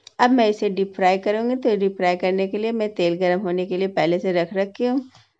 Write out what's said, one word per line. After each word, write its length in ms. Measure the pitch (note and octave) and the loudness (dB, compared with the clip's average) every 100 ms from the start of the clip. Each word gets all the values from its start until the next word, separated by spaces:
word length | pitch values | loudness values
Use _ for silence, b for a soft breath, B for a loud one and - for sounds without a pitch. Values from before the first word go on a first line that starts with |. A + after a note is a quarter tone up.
| B B | B B
अब 120 | B3 | 2
मैं 160 | B3+ A3 | 4 4
इसे 200 | G#3+ G#3 | 2 -2
डीप 220 | F#3+ G3 G3 | -2 -4 0
फ्राई 220 | F#3 F#3+ | 2 2
करूँगी। 360 | G3+ G#3+ A#3 B3+ | 0 -2 -2 -2
तो 180 | B3+ G#3 | 0 2
डीप 200 | G3 G3 | 0 0
फ्राई 180 | F3+ F3+ | 0 0
करने 300 | F#3 F#3+ F#3+ | 0 0 -2
के 100 | G#3 | -2
लिए 140 | A3 | -4
मैं 200 | A3+ G#3+ G#3 | -2 -2 0
तेल 220 | F3 E3+ | 0 2
गर्म 240 | F3+ F3+ | 0 0
होने 240 | F3+ F3+ F#3 | 0 -2 -2
के 120 | F#3 | -2
लिए 100 | F#3+ | -2
पहले 300 | F#3+ D#3 F3 | 0 0 0
से 120 | F#3+ | 0
रख 200 | F3 E3+ F#3+ | 0 0 -2
रखी 300 | G3 G3 B3 | -4 -2 -2
हूँ। 160 | C4 B3+ B B B | -2 -4 B B B